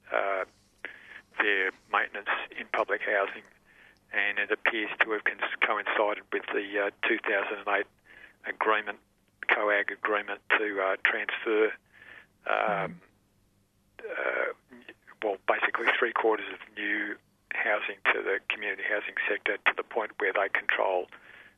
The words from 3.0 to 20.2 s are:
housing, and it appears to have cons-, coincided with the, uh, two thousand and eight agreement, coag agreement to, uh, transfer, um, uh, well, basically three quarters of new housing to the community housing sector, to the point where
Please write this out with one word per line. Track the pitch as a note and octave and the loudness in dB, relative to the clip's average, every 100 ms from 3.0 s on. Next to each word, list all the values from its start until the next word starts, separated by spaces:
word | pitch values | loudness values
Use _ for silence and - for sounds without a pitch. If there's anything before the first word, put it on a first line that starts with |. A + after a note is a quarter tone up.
| - | 0
housing, | G#2 G2 A2 - - _ - - _ - | 0 0 -4 -18 -20 _ -20 -20 _ -6
and | G#2+ G2+ G2+ | -2 0 0
it | G2+ | -2
appears | G#2+ - A2+ G#2 - | 0 0 0 -2 -2
to | - | 0
have | G#2 | 0
cons-, | - G2+ - - | -2 -2 -4 0
coincided | - G#2+ G2+ A2 G#2 G#2 - | 0 0 0 2 2 0 -4
with | G2+ - | -6 -2
the, | - G2+ G2+ G2+ | -4 -2 -2 -2
uh, | - A#2+ | -2 0
two | A#2 - | 0 0
thousand | G2+ G#2 G#2 G#2 | 0 -2 -4 0
and | G2+ | 0
eight | G#2 _ - - - _ - | 0 _ -20 -20 -20 _ -8
agreement, | - G#2 G#2+ G#2 G#2+ _ _ _ - - | 0 2 2 0 -10 _ _ _ -4 0
coag | - G#2 G#2 G#2 | 2 4 2 0
agreement | G2+ - G#2 G#2 G2+ - - | -2 0 0 -2 -6 0 0
to, | G#2+ G2 | 2 0
uh, | F#2+ G2 - | 0 2 2
transfer, | A2+ G#2 - A2+ G#2+ G#2+ - _ - - - - _ - | 0 -4 -4 2 4 4 0 _ -20 -20 -20 -20 _ -2
um, | G#2+ G#2+ G2 F#2+ F3 - _ _ _ _ _ _ _ _ - | 2 2 0 -2 -6 -20 _ _ _ _ _ _ _ _ -14
uh, | A4 - C2 B1 - - _ - - - - - | -8 -4 -2 0 -2 -4 _ -20 -20 -20 -18 -6
well, | G#2+ F#2+ - | -4 -2 0
basically | G#2+ - - A#2 - | 2 2 0 2 2
three | A#2 | 2
quarters | - A2+ G#2+ G2 | 4 4 2 -2
of | F#2+ - - | -12 -14 -6
new | G#2 G#2 G#2 - _ _ - | -2 -2 -4 -8 _ _ -8
housing | - A2+ G#2 - G2+ - | -2 0 0 -2 -2 0
to | A2+ | 0
the | G2 G2 - | 0 -2 -2
community | - G#2 G2 G#2 | -4 -4 -4 -2
housing | G#2 - - - | -2 -2 -2 -2
sector, | G#2 - G2+ - | 0 -2 0 0
to | - | -2
the | |
point | - A#2 G#2+ | -2 -4 -4
where | - | -2